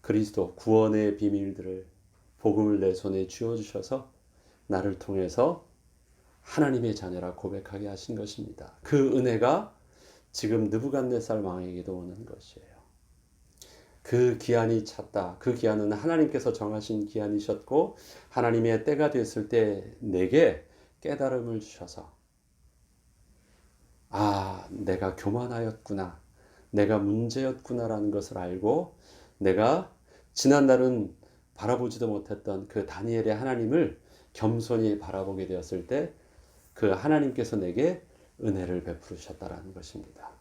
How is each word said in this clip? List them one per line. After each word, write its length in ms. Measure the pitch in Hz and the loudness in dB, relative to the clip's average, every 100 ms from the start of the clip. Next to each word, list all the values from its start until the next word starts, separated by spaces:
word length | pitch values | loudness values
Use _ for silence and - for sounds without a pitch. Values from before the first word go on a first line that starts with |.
그리스도 520 | - 107 104 - 90 - | 4 2 4 0 -2 -2
구원의 600 | - 110 110 107 104 101 | 6 8 8 4 2 2
비밀들을, 680 | 104 101 98 95 92 92 - _ _ _ _ _ | 0 0 -2 -6 -8 -10 -12 _ _ _ _ _
복음을 400 | 110 101 107 101 | 0 2 2 2
내 140 | 95 | 2
손에 340 | 92 101 95 92 | 0 -4 -4 -4
쥐어주셔서 840 | - 117 117 104 101 - 131 - _ _ _ _ _ - | -6 -6 -4 -6 -10 -6 -8 -8 _ _ _ _ _ -4
나를 320 | 95 98 95 | -2 -2 -4
통해서 680 | - 98 92 90 139 175 _ _ _ _ _ _ _ _ - | -4 -2 -2 2 2 0 _ _ _ _ _ _ _ _ -6
하나님의 480 | - 135 127 117 104 | 2 2 2 -2 -4
자녀라 400 | 92 90 90 90 | -6 -8 -8 -8
고백하게 520 | 98 98 - 101 104 | -8 -8 -10 -10 -10
하신 280 | 95 - 107 | -10 -10 -8
것입니다. 580 | 104 - 107 - - - | -8 -10 -14 -14 -20 -18
그 360 | - 147 135 127 | 0 4 4 4
은혜가 580 | 123 110 120 170 220 _ _ _ - - _ | 2 4 4 2 -2 _ _ _ -20 -20 _
지금 380 | - 110 117 107 | -6 0 0 2
느부갓네살 720 | 110 135 139 127 120 - 110 | -2 -2 -2 0 -2 -2 -4
왕에게도 540 | 95 90 92 90 90 92 | -4 -6 -8 -10 -8 -10
오는 300 | 90 95 117 | -10 -14 -16
것이에요. 420 | - - - - - _ _ _ _ _ _ _ _ - - _ _ | -18 -20 -20 -20 -20 _ _ _ _ _ _ _ _ -20 -20 _ _
그 360 | - 123 123 113 | -2 4 4 2
기한이 480 | - 117 113 113 107 | 0 2 2 0 -2
찼다. 500 | - - 104 90 90 | -14 -6 -6 -6 -4
그 140 | 131 | -4
기한은 380 | 117 117 107 104 | 0 0 2 0
하나님께서 600 | 104 156 165 151 131 123 | -2 0 2 2 2 -2
정하신 520 | - 104 107 104 107 104 | -2 -4 -6 -6 -6 -4
기한이셨고 920 | 110 104 104 104 101 - 139 185 - - - - | -4 -2 -2 -2 -6 0 0 0 -6 -20 -20 -8
하나님의 560 | 127 120 117 113 113 - | 0 2 2 2 2 0
때가 260 | 143 151 | 2 2
됐을 380 | 135 110 117 104 | 0 -2 -4 0
때 440 | 120 107 98 95 - | 2 2 0 -10 -10
내게 640 | 104 90 92 147 147 - - _ _ _ | -2 0 4 6 6 4 -12 _ _ _
깨달음을 580 | - 143 135 127 117 110 | -8 -2 -2 -2 -4 -6
주셔서 560 | 104 - 87 - - _ _ _ _ _ _ _ _ _ _ _ _ _ _ _ _ _ _ _ _ | -8 -18 -16 -16 -20 _ _ _ _ _ _ _ _ _ _ _ _ _ _ _ _ _ _ _ _
"아, 560 | 104 104 98 98 92 - | 0 2 2 -2 -8 -12
내가 460 | 95 98 92 95 - | -6 -2 0 -2 -2
교만하였구나, 1040 | 101 113 120 117 113 110 - 101 92 - _ _ _ _ _ | -2 -2 -4 -4 -6 -6 -8 -6 -6 -10 _ _ _ _ _
내가 260 | 104 101 107 | 2 4 4
문제였구나"라는 1120 | 101 110 117 131 131 127 - 120 113 107 104 | 2 0 -2 -2 -4 -4 -8 -6 -4 -2 -2
것을 280 | 101 98 95 | -4 -6 -8
알고 580 | 90 92 104 147 180 - - - - _ | -8 -2 0 0 -2 -14 -20 -20 -20 _
내가 560 | 98 92 113 165 190 _ _ - _ | 2 4 4 4 -2 _ _ -20 _
지난날은 800 | - 131 143 135 127 127 120 95 - - _ _ - | 2 6 8 8 6 6 0 -4 -10 -20 _ _ -6
바라보지도 520 | 107 123 123 113 117 | -2 0 -2 -4 -4
못했던 640 | 104 - 104 - 95 98 | -4 -8 -10 -8 -8 -6
그 160 | 107 95 | -6 -6
다니엘의 500 | - 110 113 110 107 | -6 -2 0 0 -2
하나님을 640 | 131 120 113 160 151 - _ - _ | -2 -2 2 2 0 -4 _ -20 _
겸손히 640 | - 110 117 113 117 110 104 | -2 0 0 0 2 2 0
바라보게 500 | 95 95 95 95 92 | -4 -6 -6 -6 -6
되었을 400 | 90 85 92 87 | -6 -6 -8 -4
때 260 | 135 170 - _ - _ _ _ - | -4 -4 -10 _ -20 _ _ _ 0
그 140 | 107 | 0
하나님께서 640 | 95 147 156 139 127 113 107 | 2 2 2 2 -2 -2 -2
내게 480 | 90 92 160 180 - _ _ - | -2 0 0 0 -12 _ _ -6
은혜를 440 | 113 95 87 90 | -4 -2 -2 -4
베푸셨다라는 880 | 85 82 - 92 - - 87 - 92 | -6 -12 -12 -16 -16 -14 -12 -14 -14
것입니다. 560 | 92 - 101 - - - - | -18 -16 -16 -18 -20 -20 -20